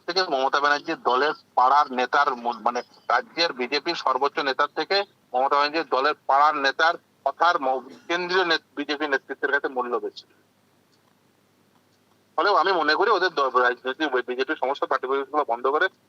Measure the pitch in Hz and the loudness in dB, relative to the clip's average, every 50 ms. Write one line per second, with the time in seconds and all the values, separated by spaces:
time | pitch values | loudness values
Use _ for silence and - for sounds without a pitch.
0 | - - 170 190 185 180 147 131 131 135 - 143 143 147 147 147 143 156 165 143 | -2 -4 -2 -2 -2 0 0 0 0 0 0 0 2 2 0 0 -2 -4 -8 -4
1 | - 123 123 127 139 151 160 - _ _ _ - 123 131 135 147 147 139 127 123 | 0 0 2 2 2 0 -2 -4 _ _ _ 2 4 4 6 4 4 2 0 -2
2 | 123 123 - 147 143 143 127 120 117 120 117 107 104 117 120 123 117 - _ _ | 0 2 2 2 2 2 -2 -2 -4 -6 -4 -2 -2 -2 -2 -4 -6 -8 _ _
3 | _ - 117 127 120 - - - 170 170 139 123 123 120 139 143 135 170 170 - | _ -2 0 0 -2 -4 -4 -2 -2 -2 -2 -4 -4 -2 -2 -2 -2 -4 -6 -2
4 | - 135 127 127 139 143 - 165 151 139 127 - 147 147 - 165 156 - 196 196 | -2 -2 0 0 0 -2 -2 -2 -2 -2 0 0 -2 -2 -2 -6 -4 -2 -2 -2
5 | 202 - _ _ _ _ - 127 131 139 143 143 143 147 147 165 156 - 139 127 | -2 -4 _ _ _ _ -2 -2 0 2 2 2 2 2 0 -4 -2 -2 0 0
6 | 135 147 147 - _ - 135 139 147 156 151 147 139 135 131 - 160 165 170 165 | 0 0 -2 -2 _ 2 4 4 4 4 2 2 0 -2 0 2 2 2 0 -2
7 | _ _ _ _ - 139 139 - 165 170 175 170 139 131 131 131 123 - - - | _ _ _ _ -6 -6 -2 2 2 2 2 2 0 -2 -2 -2 -4 -10 -18 -14
8 | - - 170 175 180 170 180 190 185 170 165 151 - _ _ 139 147 147 147 143 | -8 -6 -4 -4 -2 -2 0 0 2 2 0 -2 -4 _ _ -8 -6 -6 -4 -4
9 | 156 147 139 127 - - 139 - - 135 135 143 - 147 135 123 123 123 120 113 | -2 -2 -2 -2 -4 -6 -8 -6 -4 -2 -2 -2 -2 -4 -4 -4 -4 -4 -4 -4
10 | 104 101 - - - _ _ _ _ _ _ _ _ _ _ _ _ _ _ _ | -4 -6 -10 -14 -18 _ _ _ _ _ _ _ _ _ _ _ _ _ _ _
11 | _ _ _ _ _ _ _ _ _ _ _ _ _ _ _ _ _ _ _ _ | _ _ _ _ _ _ _ _ _ _ _ _ _ _ _ _ _ _ _ _
12 | _ _ _ _ _ _ _ - 160 202 202 170 151 190 196 170 151 147 156 151 | _ _ _ _ _ _ _ -2 0 2 2 2 2 2 2 2 2 2 2 2
13 | 196 226 220 180 180 185 165 143 139 131 123 127 123 123 123 - - 127 131 - | 2 2 2 2 0 0 0 0 -2 0 2 2 2 2 0 -2 -6 -8 -6 -4
14 | 160 147 131 131 123 - 127 123 135 - 156 - - 127 139 - - - 139 131 | -4 -2 -2 -2 -2 -4 -4 -4 -4 -4 -4 -4 -4 -4 -4 -4 -4 -2 -2 -2
15 | 131 127 135 139 139 135 143 151 143 - 113 120 123 135 143 156 180 190 - _ | -2 -2 -4 -4 -4 -4 -4 -4 -2 -2 -4 -2 -2 -2 0 0 -2 -2 -4 _
16 | _ | _